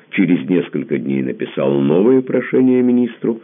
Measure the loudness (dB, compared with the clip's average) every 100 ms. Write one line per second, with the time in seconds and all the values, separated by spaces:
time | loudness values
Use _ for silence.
0 | _ -2 2 0 2 -2 0 -6 -4 -4
1 | -2 -4 -4 -6 -8 -4 0 0 2 2
2 | 4 2 2 -4 0 2 4 4 2 2
3 | 0 -2 -4 -6